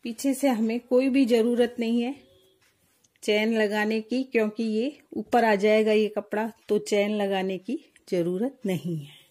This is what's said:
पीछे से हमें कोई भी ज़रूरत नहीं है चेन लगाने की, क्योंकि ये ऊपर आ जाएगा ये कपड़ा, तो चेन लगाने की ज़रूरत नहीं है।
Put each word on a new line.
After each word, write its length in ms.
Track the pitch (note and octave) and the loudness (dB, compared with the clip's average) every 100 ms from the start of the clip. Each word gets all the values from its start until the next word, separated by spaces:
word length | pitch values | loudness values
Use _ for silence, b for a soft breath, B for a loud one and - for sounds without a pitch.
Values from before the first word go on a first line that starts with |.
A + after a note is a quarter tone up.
पीछे 280 | A#3+ A3+ C#4 | -10 -4 -2
से 140 | C4 C#4 | 0 0
हमें 300 | A3 A3 A#3 | 0 0 -2
कोई 280 | - B3 C4+ | 2 2 4
भी 160 | C4 A#3+ | 2 4
ज़रूरत 500 | A#3 A3+ A#3+ A#3+ A#3+ | 4 2 2 0 0
नहीं 240 | A3+ A#3 | -2 0
है 120 | A#3+ C#4 - _ _ _ _ _ _ _ _ _ | -2 -8 -18 _ _ _ _ _ _ _ _ _
चेन 300 | - G#3 A3 | -2 0 2
लगाने 460 | A3+ G#3 G#3+ G#3 A3 | 0 0 0 -2 -2
की, 220 | G#3+ B3 | -2 -4
क्योंकि 380 | C4 A#3 G#3+ G#3+ | -2 -2 -2 -2
ये 360 | A3+ G#3+ C4 - _ | -4 -2 -4 -6 _
ऊपर 300 | - G#3 A#3+ | -12 0 2
आ 100 | A3+ G#3 | 4 2
जाएगा 360 | G#3+ G#3+ A3 | 4 4 4
ये 160 | G#3+ G#3 | 2 2
कपड़ा, 420 | G#3+ G3+ G#3+ A3+ - - | -2 -6 -6 -6 -10 -4
तो 100 | G#3 | -4
चेन 300 | G#3 G#3 G#3 | 0 0 0
लगाने 460 | G#3+ G3 G3 F#3+ F#3 | -2 -2 -2 -4 -6
की 200 | - C4+ - _ - | -6 -8 -10 _ -4
ज़रूरत 500 | F3+ E3+ F#3 B3 C4 G3 | -2 0 -2 -4 -4 -4
नहीं 300 | F3+ F3 E3 | -4 -4 -8
है। 200 | C#3+ - _ | -10 -20 _